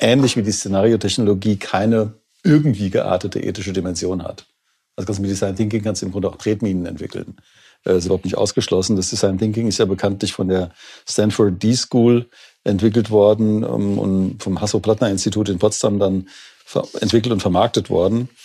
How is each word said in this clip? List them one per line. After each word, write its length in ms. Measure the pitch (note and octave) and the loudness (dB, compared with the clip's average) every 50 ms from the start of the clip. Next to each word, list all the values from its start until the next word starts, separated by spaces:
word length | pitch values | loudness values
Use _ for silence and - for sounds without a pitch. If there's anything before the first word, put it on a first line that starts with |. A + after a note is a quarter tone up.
ähnlich 360 | - A2+ B2 C#3 C3+ B2+ - | 2 4 4 4 4 2 2
wie 60 | B2+ G2+ | 0 -2
die 80 | G#2+ | -2
Szenariotechnologie 1080 | G2+ - - G2+ G2 F#2+ G2+ A#2 A#2 G#2 - G2+ - - A2+ G2+ G2+ F#2+ - A2 G#2 F#2+ | -2 -4 -4 -2 0 2 4 4 4 2 0 -2 -2 0 2 2 2 2 2 -2 -2 -2
keine 560 | - - - F#2+ G#2 A2+ A2+ A2 G#2+ G#2+ A2 _ _ _ _ _ - | -4 -2 -2 0 2 2 2 2 0 -2 -6 _ _ _ _ _ 2
irgendwie 480 | F3+ D3 D#3 D3 C3 A2 F#2 G2+ F#2+ | 4 4 4 4 2 0 0 -2 -2
geartete 480 | G2 A2+ - G2 F#2+ F2+ - G2 - - | -2 -2 0 0 -2 -2 -2 -4 -6 -4
ethische 340 | - - - - F#2 G2 F#2 | -4 -4 -6 -6 -6 -6 -4
Dimension 520 | F#2+ F2 F2+ F2+ E2+ F#2+ F2+ F#2+ F2+ E2 | -4 -4 -4 -6 -4 -4 -4 -4 -4 -6
hat. 220 | - - - - _ _ _ _ _ _ _ _ _ - | -10 -12 -14 -18 _ _ _ _ _ _ _ _ _ -12
Also 120 | - F#2+ | -10 -6
kannst 140 | G2+ G#2 F#2+ | -6 -4 -4
du 20 | G2 | -4
mit 80 | G2 | -4
Design 260 | G2 G2 G#2+ G2 F#2+ | -4 -2 -4 -4 -2
Thinking 260 | G2 A2+ G#2+ G#2+ A2 G#2+ | -2 -2 -2 -2 -4 -2
kannst 200 | A2 G2+ - - | -4 -4 -4 -6
du 40 | |
im 60 | F#2+ F#2 | -6 -6
Grunde 160 | G2+ F#2+ F#2 | -4 -4 -6
auch 80 | - | -6
Tretminen 480 | - - G#2+ G#2+ G2 A#2 G2+ F#2+ F#2 F2 | -4 -4 -2 -2 -2 -2 -2 -2 -2 -4
entwickeln. 520 | F2 F2 D2+ - - - - - - F#2+ _ _ _ _ _ _ - _ _ - | -6 -10 -10 -12 -12 -10 -12 -12 -12 -16 _ _ _ _ _ _ -20 _ _ -2
Äh, 100 | - F#2 | 0 0
ist 80 | F2+ E2+ | 2 2
überhaupt 220 | F#2 F#2+ F2+ - | 0 -2 -2 -2
nicht 100 | F#2+ F#2 | -4 -2
ausgeschlossen. 580 | - G#2 G#2 - - - - - F#2 F#2 - A2 | -2 -2 0 0 -2 -2 0 0 0 0 0 0
Das 140 | F#2+ F#2 - | -2 -2 -4
Design 300 | - G#2+ - G2 F#2+ F#2 | -4 0 0 0 0 0
Thinking 280 | A2+ A2 G#2 A2+ A#2 | -2 -2 -2 -2 -2
ist 120 | A2+ G2 - | -2 0 0
ja 80 | A2+ | 0
bekanntlich 480 | F#2+ G2 F#2 - G2+ G2+ G2 - G2 - | 0 0 0 -2 -2 -2 -2 -4 -6 -4
von 140 | - F#2+ F#2 | -4 -2 0
der 220 | F#2+ F#2 F2+ E2+ - _ - - - - - - | 0 0 0 -4 -8 _ -20 -20 -20 -20 -12 -8
Stanford 540 | - - G#2+ G#2+ G#2 - A2 G2+ F2+ F2 G#2 | -2 0 0 0 2 2 2 2 2 0 0
D-School 640 | A2 B2 B2 - - - B2 A#2 A#2+ A#2+ A#2+ A#2+ - _ - - - _ _ - | 0 2 0 0 0 2 4 4 6 4 4 2 -4 _ -20 -20 -20 _ _ -4
entwickelt 480 | - G2+ F#2 G#2 A2+ G#2 A#2+ G#2+ G#2+ | -2 0 2 2 2 2 2 0 2
worden, 520 | G#2+ G#2+ G2+ G#2 G#2+ A2 A2 G#2+ G#2+ G#2+ A2+ | 4 6 6 6 6 4 2 0 2 0 -2
ähm, 360 | - A#2+ A2+ G2+ G2+ G2+ G2+ | -2 -2 -2 -2 0 0 0
und 440 | G2+ G2 F#2+ F#2+ F#2+ F#2 F#2+ G2 - | 0 0 0 0 0 -2 -4 -6 -6
vom 180 | G2 F#2+ F2 | -4 -4 -2
Hasso-Plattner-Institut 880 | G#2+ G#2 - G#2 G2 G#2+ A2 G#2+ B2 G#2+ G2 F#2 - A2 G2+ G#2+ G#2+ G2+ | -2 -2 -2 0 2 2 0 2 2 -2 0 -2 -2 -2 -2 -2 -2 -2
in 100 | G2 F#2 | -2 2
Potsdam 400 | - G#2+ - - - A2+ G2+ G2+ | 2 0 0 2 0 0 2 2
dann 300 | G2+ F#2+ F#2+ F#2+ F#2+ - - - - - _ _ _ | 2 2 0 0 -4 -6 -16 -20 -20 -20 _ _ _
ver-, 200 | - - - - - - - | -6 -4 -4 -4 -4 -6 -4
entwickelt 320 | - F#2 - A#2 G#2+ B2 A#2 | -2 2 2 2 2 2 -2
und 80 | G2 | 0
vermarktet 480 | - G2+ F2 F2+ A2 - - A2+ F#2 - | 0 0 2 2 2 2 0 -2 -2 0
worden. 400 | F#2 F2 F2 G2 G#2+ A#2 B2 B2+ _ _ | 0 2 2 2 0 0 -4 -6 _ _